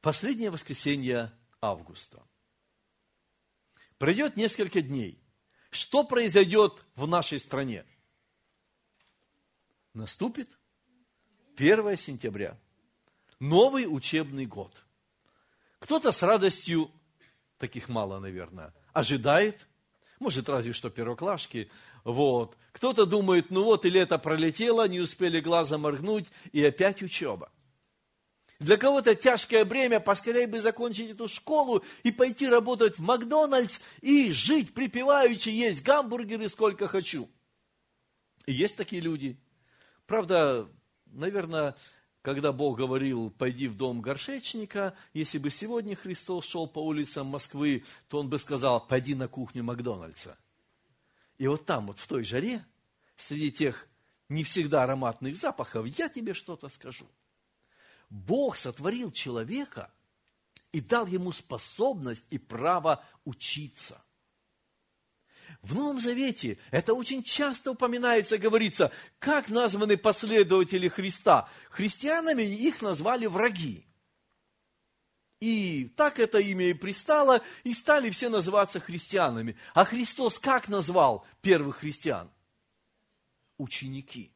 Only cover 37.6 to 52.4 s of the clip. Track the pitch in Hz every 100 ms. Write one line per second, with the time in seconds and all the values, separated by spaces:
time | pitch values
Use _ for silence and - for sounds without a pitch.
37.6 | _ _ _ _ _ _ _ _ - 131
38.6 | 202 - 196 185 165 156 135 127 _ _
39.6 | _ _ _ _ _ 220 180 180 147 127
40.6 | 107 _ _ _ _ 131 165 202 170 165
41.6 | 147 127 - _ _ _ 135 139 147 131
42.6 | 147 120 131 131 135 123 113 - 131 127
43.6 | 131 101 131 120 113 139 - 277 - 226
44.6 | 208 202 196 180 - 156 156 156 143 -
45.6 | 214 233 214 196 190 175 - 180 165 -
46.6 | 160 156 156 151 143 - 135 139 - 139
47.6 | 147 131 - - _ 147 139 143 - 139
48.6 | 131 120 - 131 127 135 127 - 127 127
49.6 | 117 120 123 101 82 78 87 76 _ _
50.6 | _ _ _ _ _ _ _ _ 135 151
51.6 | - 147 104 98 - 139 107 120